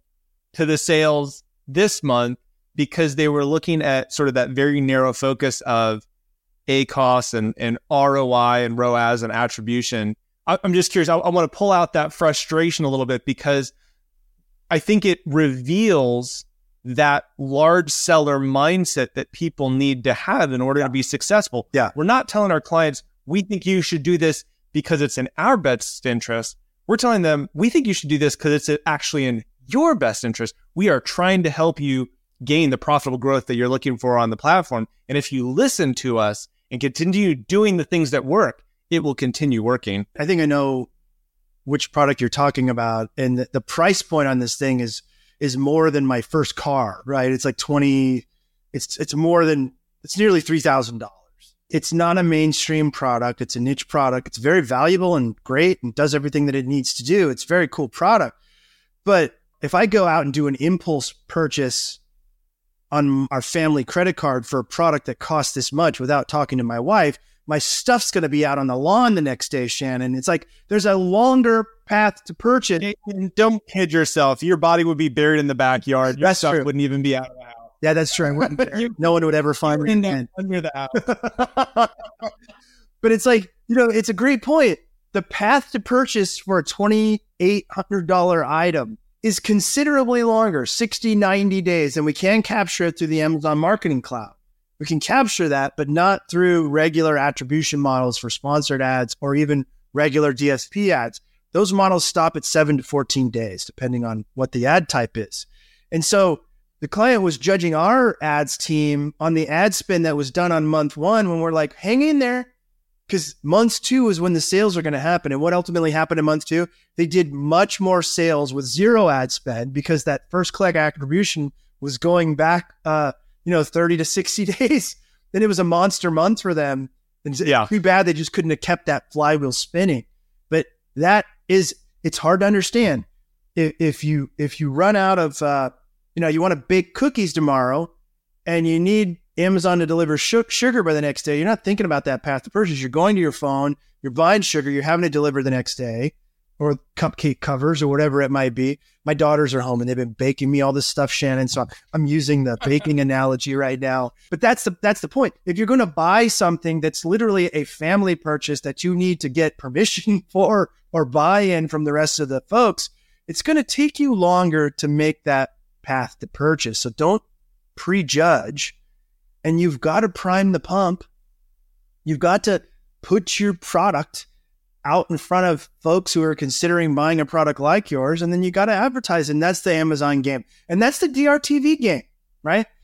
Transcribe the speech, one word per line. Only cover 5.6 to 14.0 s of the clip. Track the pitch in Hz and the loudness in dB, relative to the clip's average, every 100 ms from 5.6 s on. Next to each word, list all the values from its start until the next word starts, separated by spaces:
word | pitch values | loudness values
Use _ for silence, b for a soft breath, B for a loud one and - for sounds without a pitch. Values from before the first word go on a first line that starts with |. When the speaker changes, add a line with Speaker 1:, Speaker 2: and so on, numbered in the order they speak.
Speaker 1:
of | 127 117 113 107 - _ _ _ _ _ - | -2 0 0 -2 -8 _ _ _ _ _ -2
A | 135 135 | 0 0
costs | - 131 127 - | 0 2 2 0
and, | 117 110 - | -4 -4 -4
and | 117 120 - | -4 -6 -2
R | 143 139 139 | 2 2 2
O | 131 | 2
I | 123 120 120 | 2 4 2
and | 120 117 | 0 0
roas | 123 120 117 120 | 0 2 2 0
and | 113 | -2
attribution. | 110 120 - 110 120 117 117 104 107 _ _ - | -2 -2 -4 -4 -2 -2 -4 -4 -6 _ _ -4
I, | 180 | -2
I'm | 196 | 0
just | 180 170 | 0 2
curious. | 185 165 | 0 2
I, | 165 | 0
I | 180 | 2
wanna | 175 160 | 2 0
pull | - 202 | 0 2
out | 185 170 | 2 2
that | 160 147 | -2 -4
frustration | - 160 143 - 156 170 160 | 0 0 0 -2 0 0 0
a | 143 | -2
little | 135 127 | -2 -2
bit, | 127 | -4
because | - 135 147 139 127 - _ _ | -4 -4 0 -2 -2 -12 _ _